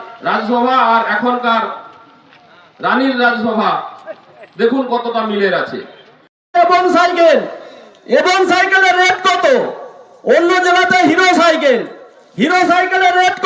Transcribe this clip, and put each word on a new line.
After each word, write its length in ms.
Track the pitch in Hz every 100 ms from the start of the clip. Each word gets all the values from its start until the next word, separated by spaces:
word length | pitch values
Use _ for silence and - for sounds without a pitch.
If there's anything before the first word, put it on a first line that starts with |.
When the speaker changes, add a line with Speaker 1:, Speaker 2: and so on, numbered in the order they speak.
| - - 170
Speaker 1:
রাজসভা 480 | 208 220 240 247 262 226
আর 100 | 226 -
এখনকার 480 | 208 247 247 240 226 - - - - - - _ - - - - -
রানীর 360 | 170 226 269 247
রাজসভা 480 | 240 233 226 214 185 - - - - - _ - - -
দেখুন 260 | 233 269 240
কতটা 280 | 240 233 233 220
মিলের 240 | 202 196 170
আছে। 180 | - 123 - - - - _ _ _
Speaker 2:
এবং 260 | 349 349 359 359
সাইকেল, 440 | 339 349 349 339 254 190 - - - - - - 262
এবং 160 | 320 370 370
সাইকেলের 480 | 359 381 381 381 359
রেট 160 | 370 370 339
কত? 160 | 349 330 247 - - - - - - -
অন্য 160 | 277 339 359
জেলাতে 340 | 359 359 359 359 330
হিরো 220 | 330 370 330
সাইকেল, 400 | 339 311 294 233 160 - - - _ -
হিরো 220 | 269 370 359
সাইকেলের 440 | 349 359 370 370 359
রেট 160 | 370 -